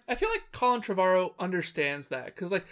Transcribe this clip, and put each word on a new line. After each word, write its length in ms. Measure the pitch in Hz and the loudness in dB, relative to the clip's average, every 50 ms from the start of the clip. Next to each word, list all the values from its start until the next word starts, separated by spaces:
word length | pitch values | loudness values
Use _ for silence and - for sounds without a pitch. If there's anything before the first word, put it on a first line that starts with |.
| _ | _
I 80 | - 247 | -6 -4
feel 140 | 247 392 440 | -2 0 0
like 220 | 453 440 - - | -2 -2 -6 -8
Colin 300 | - - 247 247 247 233 | -4 0 2 2 2 2
Trevorrow 520 | 214 - 196 190 185 185 185 185 185 185 - - | 0 -2 0 2 4 6 6 4 4 0 -2 -4
understands 680 | 185 185 180 175 160 - - 165 147 143 143 143 139 - | -4 -2 -2 -2 -4 -4 -2 -2 0 0 -2 -4 -6 -6
that, 260 | 139 131 123 - - | -8 -8 -8 -8 -10
'cause, 160 | - 185 175 | -8 -4 -2
like, 140 | 196 180 - - | -2 -2 -2 -6